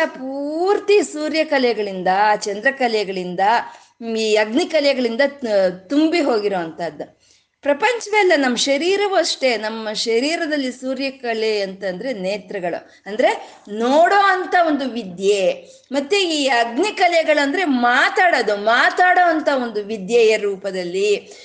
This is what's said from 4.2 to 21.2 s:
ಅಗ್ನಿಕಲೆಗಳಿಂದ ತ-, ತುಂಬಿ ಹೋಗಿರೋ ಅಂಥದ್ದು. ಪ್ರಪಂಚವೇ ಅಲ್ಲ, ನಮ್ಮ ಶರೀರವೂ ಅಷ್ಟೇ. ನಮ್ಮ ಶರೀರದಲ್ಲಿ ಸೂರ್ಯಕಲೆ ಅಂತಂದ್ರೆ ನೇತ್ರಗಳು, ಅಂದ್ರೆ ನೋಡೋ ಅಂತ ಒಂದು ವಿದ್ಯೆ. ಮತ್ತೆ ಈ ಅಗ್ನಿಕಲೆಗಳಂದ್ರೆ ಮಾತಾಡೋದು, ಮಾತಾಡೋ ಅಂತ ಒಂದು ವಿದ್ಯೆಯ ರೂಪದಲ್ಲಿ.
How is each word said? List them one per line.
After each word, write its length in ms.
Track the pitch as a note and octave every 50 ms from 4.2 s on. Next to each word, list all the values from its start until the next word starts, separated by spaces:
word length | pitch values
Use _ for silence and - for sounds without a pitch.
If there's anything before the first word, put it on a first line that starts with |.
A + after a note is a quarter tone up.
| A3 A3 G#3+
ಅಗ್ನಿಕಲೆಗಳಿಂದ 880 | G#3+ G#3+ G#3+ A3 D4 F4 D4 D#4+ D#4 C#4+ C#4 C4+ A#3+ B3+ A#3 A3+ A#3 C#4+ C#4
ತ-, 200 | C#4+ - - A3+ G#3+ G3 F#3+ F#3 F3+ F3+ - -
ತುಂಬಿ 300 | C#4+ C#4+ D#4 D#4+ D#4+ F4
ಹೋಗಿರೋ 380 | D4 C4+ B3 G#3+ G3+ G3+ G3 F3+
ಅಂಥದ್ದು. 640 | E3+ D#3+ D#3 - F3 D#3+ D3 C#3+ - - _ _ _ _ _ _ _ _ _ _
ಪ್ರಪಂಚವೇ 580 | - C#4 C#4+ C#4 G#4+ A4 B4 A4+ G#4+ G#4 G4+ G#4+
ಅಲ್ಲ, 120 | G4+ F#4 E4+
ನಮ್ಮ 220 | C#4+ C#4 B3+ A#3+ A3+
ಶರೀರವೂ 580 | - C#4 C#4 C#4 D#4+ F4 G4 G4 G4+ G4+ F#4+
ಅಷ್ಟೇ. 420 | F4 E4 E4+ - - C#4 C4 A#3 G#3
ನಮ್ಮ 360 | A3 G#3+ A3 A3+ A3 G#3+ A3
ಶರೀರದಲ್ಲಿ 760 | G#3 - A#3 A3+ A#3 B3+ D4 E4 E4+ E4+ D4 D4+ D4 C4+ B3+
ಸೂರ್ಯಕಲೆ 920 | A#3+ - - C4 C4 B3 C#4 C4+ C4 C4+ - A#3+ A3+ A3 G#3+ A3 G#3+ G#3
ಅಂತಂದ್ರೆ 520 | G3 F#3+ F#3+ F#3+ G#3 F#3+ F3+ F3+ G#3+ C4+ B3+
ನೇತ್ರಗಳು, 760 | G#3 F3+ F#3 G3+ G#3 F#3+ - G3+ G3+ F3 F3 E3 - - - - _ _
ಅಂದ್ರೆ 540 | F#3+ G3+ A3 C4+ F4+ A4 - - - - - - -
ನೋಡೋ 460 | G3+ G#3+ A3+ B3 C4+ D#4 E4+ F4+ G4
ಅಂತ 400 | G4+ G4 G4 F#4+ F#4 F4+ D4 - F4+ E4+ D#4+
ಒಂದು 180 | D4 B3+ C#4 B3+
ವಿದ್ಯೆ. 760 | A3 A#3+ G#3+ F#3 F3 F3+ G3 G3 G#3 G3+ F#3+ F3 - - - - - - _ _
ಮತ್ತೆ 320 | B3 C#4+ C#4+ C#4+ G4 G4+ G4
ಈ 240 | E4+ D#4+ D4+ C#4 C4
ಅಗ್ನಿಕಲೆಗಳಂದ್ರೆ 1160 | B3+ A#3 A#3 A3+ A3 B3 F4+ G#4+ - - F#4 F4 E4+ E4 D#4 C#4 D4+ D4+ D4 C#4 C#4+ G4 F#4+
ಮಾತಾಡೋದು, 920 | D#4+ C4+ B3 A#3+ A#3+ B3 C4 D#4+ F#4+ - G#4+ F#4 F4 E4+ C#4 A3 G3+ G#3
ಮಾತಾಡೋ 720 | G3+ G3+ A3 A#3 B3+ D4 F4+ F4 F4+ F4+ F4+ F4+ F4+ F4+ F4
ಅಂತ 180 | D#4+ D#4 C#4+ D#4 C#4+ C4 B3
ಒಂದು 200 | A#3 G#3+ G#3 G#3
ವಿದ್ಯೆಯ 540 | G3 A3 G#3 F#3 F3+ A#3 A#3+ A3+ A3 A3 G#3
ರೂಪದಲ್ಲಿ. 920 | G3+ G3+ G3 F#3 F#3 G3+ F#3 F#3 F3+ F3 F3 F#3+ G3+ G#3 G3+ -